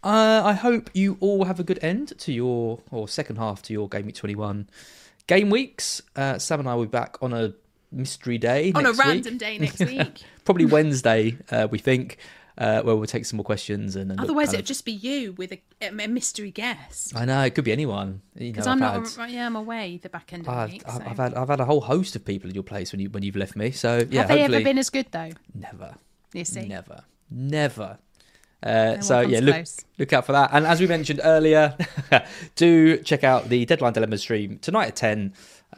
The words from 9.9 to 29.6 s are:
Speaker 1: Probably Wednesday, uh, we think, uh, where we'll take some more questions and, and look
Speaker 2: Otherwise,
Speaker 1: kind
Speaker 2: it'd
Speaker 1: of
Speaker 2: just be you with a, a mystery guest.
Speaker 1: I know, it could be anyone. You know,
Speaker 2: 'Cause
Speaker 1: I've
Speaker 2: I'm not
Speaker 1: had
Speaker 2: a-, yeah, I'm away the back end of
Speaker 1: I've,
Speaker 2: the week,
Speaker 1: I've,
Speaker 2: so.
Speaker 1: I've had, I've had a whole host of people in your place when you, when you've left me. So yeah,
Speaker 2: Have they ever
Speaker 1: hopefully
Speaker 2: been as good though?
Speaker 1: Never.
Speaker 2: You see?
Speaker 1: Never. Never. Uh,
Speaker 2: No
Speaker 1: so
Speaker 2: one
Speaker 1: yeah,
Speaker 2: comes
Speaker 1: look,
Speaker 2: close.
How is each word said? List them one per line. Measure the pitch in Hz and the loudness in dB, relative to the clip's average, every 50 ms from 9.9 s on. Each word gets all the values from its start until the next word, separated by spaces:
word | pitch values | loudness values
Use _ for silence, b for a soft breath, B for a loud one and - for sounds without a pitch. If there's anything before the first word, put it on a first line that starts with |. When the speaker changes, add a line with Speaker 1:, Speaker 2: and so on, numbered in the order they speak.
| 254 269 - - - - - B B B B | 0 -4 -4 -4 -6 -18 -20 B B B B
Speaker 1:
Probably | - 196 180 160 | 0 2 4 4
Wednesday, | - 151 151 156 156 143 131 - 120 113 113 110 113 120 135 - - | 6 6 4 4 4 0 0 2 2 4 4 2 0 -2 -4 -10 -4
uh, | - 113 110 107 | -2 0 0 0
we | 113 104 | -2 -2
think, | - - 131 127 131 123 - B B B B B B B B - | 0 2 0 0 0 -6 -12 B B B B B B B B -4
uh, | - 110 110 110 110 | 0 0 2 2 2
where | 117 113 | 2 2
we'll | 107 107 | 2 0
take | 110 - 117 113 | -2 -6 -6 -6
some | - - 107 | -6 -8 -8
more | 101 | -4
questions | - 107 98 - - 104 101 107 101 95 | -4 -4 -6 -4 -6 -6 -6 -6 -6 -6
and, | 95 95 - - | -6 -6 -6 -6
and | 190 | -6
look | 254 - | -4 -2
Speaker 2:
Otherwise, | 311 294 302 285 | 0 0 0 0
Speaker 1:
kind | - | -2
Speaker 2:
it'd | 226 208 | -4 -6
Speaker 1:
of | - | -6
Speaker 2:
just | 277 - - | -10 -8 -8
be | - 220 | -8 -10
you | 202 196 247 277 285 247 202 185 | -8 -6 -6 -6 -4 -6 -8 -8
with | 185 185 185 190 | -10 -12 -12 -12
a, | 185 _ _ _ _ 214 196 | -16 _ _ _ _ -12 -10
a | 190 214 208 214 | -8 -8 -6 -4
mystery | 233 247 - - - - 208 202 185 | -4 -2 -4 -4 -8 -8 -12 -10 -10
guest. | - 214 247 226 151 - - - - - - - | -6 -6 -6 -6 -8 -12 -18 -14 -12 -12 -10 -6
Speaker 1:
I | 113 120 | -4 -2
know, | 123 131 139 135 | 0 0 2 2
it | 127 123 | 2 0
could | - 143 | 0 0
be | 117 107 | 0 0
anyone. | 131 151 135 98 101 98 98 95 98 _ _ _ | 0 -2 -4 -4 -4 -6 -6 -8 -12 _ _ _
You | - 117 120 113 | -12 -12 -10 -6
know, | - | -4
Speaker 2:
'Cause | 208 254 | -2 0
Speaker 1:
I've | 262 | 2
Speaker 2:
I'm | 262 | 2
not | 247 - - - 226 226 | 2 0 0 -2 -6 -8
Speaker 1:
had | - 240 233 240 | -10 -12 -12 -10
Speaker 2:
a-, | 247 | -8
yeah, | 240 240 | -8 -6
I'm | 240 233 | -6 -6
away | 220 214 220 226 226 214 180 175 175 | -8 -8 -8 -8 -8 -8 -10 -10 -12
the | _ 185 | _ -14
back | - 170 - _ 180 | -16 -16 -16 _ -16
end | 175 165 | -12 -8
of | 131 123 | -6 -6
Speaker 1:
I've, | 123 113 107 | -4 -6 -6
Speaker 2:
the | 87 | -8
week, | 107 - | -14 -14
Speaker 1:
I've, | - 120 123 113 | -10 -10 -10 -8
Speaker 2:
so. | 120 | -10
Speaker 1:
I've | 117 | -6
had, | 101 131 123 127 | -4 -4 -4 -2
I've | 123 131 131 | -4 -2 -2
had | 143 135 | 0 -2
a | 127 | 0
whole | 120 151 147 | -2 -2 -4
host | - - 131 175 185 - - | -2 0 -2 -2 -2 -4 -8
of | 107 - | -12 -8
people | - 98 95 - 90 | -6 -8 -8 -8 -10
in | 95 | -10
your | 98 95 | -10 -10
place | - 101 101 92 - - | -8 -8 -10 -10 -8 -8
when | 98 | -8
you, | 98 98 | -8 -6
when | 101 104 98 | -6 -6 -8
you've | 101 95 | -6 -4
left | 101 98 95 - | -4 -6 -6 -6
me. | 104 107 120 135 | -6 -6 -6 -6
So | - - 120 117 120 120 - | -2 -2 0 2 0 0 2
yeah, | 127 131 | 2 0
Speaker 2:
Have | 110 95 | 4 4
they | 131 | 4
ever | 147 147 | 4 6
Speaker 1:
hopefully | - 120 113 110 | 4 4 4 4
Speaker 2:
been | 269 269 269 | 4 2 2
as | 262 - | 0 0
good | - 269 262 _ | -2 -4 -6 _
though? | - 165 165 160 165 - _ _ - | -8 -10 -10 -10 -16 -20 _ _ -16
Speaker 1:
Never. | 101 90 - - - - - - - _ _ _ _ _ _ _ | -16 -14 -14 -16 -16 -18 -18 -20 -20 _ _ _ _ _ _ _
Speaker 2:
You | 175 175 | -10 -8
see? | - - - 113 101 | -8 -8 -8 -10 -10
Speaker 1:
Never. | 98 92 92 - - - - _ _ _ _ _ | -10 -12 -12 -16 -20 -20 -20 _ _ _ _ _
Never. | 120 120 131 139 147 151 147 139 117 110 107 95 98 - _ _ _ b b b b b b b b b - | -10 -6 -4 -2 0 2 0 0 0 -4 -10 -10 -10 -16 _ _ _ b b b b b b b b b -4
Uh, | 113 110 113 110 110 110 | 2 2 4 4 4 2
Speaker 2:
No | 104 | 0
Speaker 1:
so | 101 98 131 123 123 | 0 2 4 4 4
Speaker 2:
one | 131 | 4
Speaker 1:
yeah, | 127 | 4
Speaker 2:
comes | 113 123 | 4 4
Speaker 1:
look, | 139 143 | 4 4
Speaker 2:
close. | 160 | 2